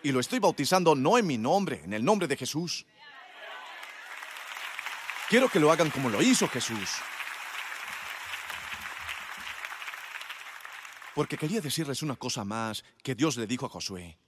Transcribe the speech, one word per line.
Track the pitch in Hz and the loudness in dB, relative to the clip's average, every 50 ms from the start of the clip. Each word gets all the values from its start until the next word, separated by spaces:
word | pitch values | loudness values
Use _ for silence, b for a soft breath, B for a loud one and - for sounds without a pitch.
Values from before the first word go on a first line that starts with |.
| - | 0
Y | 143 | 2
lo | 131 127 | 2 2
estoy | 123 - 247 | 2 2 0
bautizando | 254 202 180 - - 147 - 185 185 180 165 156 | 4 4 4 4 4 2 4 4 6 8 6 6
no | 135 127 160 220 | 6 6 6 6
en | 247 220 | 6 6
mi | 170 135 | 4 0
nombre, | 110 110 131 175 196 196 165 131 - - | 0 2 4 4 2 2 0 -4 -6 -6
en | 90 104 | -6 -2
el | 107 117 | 0 4
nombre | 170 214 208 175 | 4 4 4 4
de | 143 139 | 0 0
Jesús. | - 131 120 - 151 175 160 - - - _ _ _ - - - - - - - - - - - - - - - - - - - - - - - - - - - - - - - - - - - - - - - - - - - - - - | -2 -2 -4 -4 -4 -4 -4 -8 -8 -10 _ _ _ -20 -20 -18 -20 -20 -20 -18 -16 -14 -14 -14 -14 -14 -14 -14 -14 -14 -14 -14 -16 -14 -14 -12 -12 -12 -12 -12 -12 -12 -10 -10 -10 -8 -8 -8 -8 -8 -8 -10 -8 -8 -8 -8 -6 0 6
Quiero | 202 240 254 247 | 6 8 8 8
que | - 180 | 6 8
lo | 151 151 | 8 8
hagan | 165 156 170 151 | 8 8 6 2
como | - 131 135 123 | 2 0 0 2
lo | 104 104 | 4 6
hizo | 160 254 254 - 202 | 8 8 8 6 4
Jesús. | 147 - 123 - - 113 107 95 - - - - - - - - - - - - - - - - - - - - - - - - - - - - - - - - - - - - - - - - - - - - - - - - - - - - - - - - - - - - - - - - - - - - - - - - - - - - - - - - - - - - - - | 2 0 -2 -2 -2 -4 -4 -4 -4 -4 -6 -6 -8 -10 -10 -8 -8 -8 -10 -10 -10 -8 -8 -8 -8 -8 -10 -10 -10 -10 -10 -8 -10 -10 -10 -10 -10 -10 -10 -10 -10 -10 -10 -8 -10 -10 -10 -10 -10 -10 -10 -8 -8 -10 -8 -10 -10 -12 -10 -10 -10 -8 -8 -8 -10 -10 -10 -10 -10 -10 -10 -12 -12 -10 -12 -10 -12 -12 -14 -14 -14 -16 -14 -14 -14 -14 -14 -14 -16 -16 -16 -18 -6 -2
Porque | 147 147 - - | -2 0 0 -2
quería | - 156 151 208 226 | -4 -2 -2 -2 -2
decirles | 151 139 - 160 160 139 131 - 156 | -2 -2 -2 -2 -2 -2 -2 -2 -2
una | 151 123 | -4 -4
cosa | - - 123 - 123 104 | -4 -4 -4 -4 -4 -4
más | 98 107 113 113 110 107 - b b b b _ | -4 -2 -2 -2 -2 -4 -6 b b b b _
que | - 123 | -6 0
Dios | 104 143 160 131 | 2 2 2 2
le | 120 113 | 0 -2
dijo | 98 127 127 131 | -2 -2 -4 -4
a | 117 | -6
Josué. | - 90 - - 98 90 90 85 82 _ _ | -6 -8 -8 -8 -8 -8 -10 -14 -16 _ _